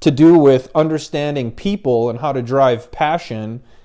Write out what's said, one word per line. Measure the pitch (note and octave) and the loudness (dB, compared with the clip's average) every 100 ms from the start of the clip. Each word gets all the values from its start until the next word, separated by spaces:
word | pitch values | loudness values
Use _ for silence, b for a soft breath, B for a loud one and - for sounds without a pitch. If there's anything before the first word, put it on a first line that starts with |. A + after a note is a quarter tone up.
to | D#3 | -2
do | C3+ E3 E3+ | 4 6 8
with | C#3+ C3 - | 6 4 0
understanding | D#3 D#3+ D#3 - D3+ D3 C#3+ A#2 | -2 -2 -4 -6 -6 -4 -4 -6
people | - G3 G3+ C3+ A#2+ A#2 | -6 -6 -4 -2 -2 -2
and | A#2 | -4
how | D3+ | -6
to | C3 | -6
drive | A#2+ C3+ C3 A#2 - | -4 0 0 0 -6
passion | - D3+ E3+ - A2 G#2+ A#2 b b | -6 -4 -4 -8 -12 -10 -14 b b